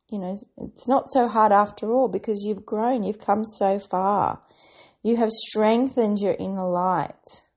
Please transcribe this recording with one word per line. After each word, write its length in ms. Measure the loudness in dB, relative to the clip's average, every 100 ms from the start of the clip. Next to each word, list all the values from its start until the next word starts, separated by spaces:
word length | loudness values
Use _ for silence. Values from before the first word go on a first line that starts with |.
| _
you 100 | -8
know, 200 | -8 -10 -12 -16
it's 300 | -16 -8 0
not 240 | 0 2
so 180 | 0 2
hard 240 | 4 6
after 400 | 6 4 -2 -2
all 160 | 0 0
because 360 | -2 -4 -4
you've 200 | -4 -6
grown, 380 | -6 -2 0 0
you've 160 | -2 -4
come 260 | 0 0
so 340 | -2 -2 0 0
far. 640 | -2 -2 0 2 0 -2 _ _ -20 -20 -20 _
You 140 | -2 0
have 140 | 0
strengthened 880 | -2 -6 0 2 4 2 0 0 2
your 140 | 0 -2
inner 300 | -4 -4 -2
light. 720 | 0 0 0 -2 -8 -20 -20 -20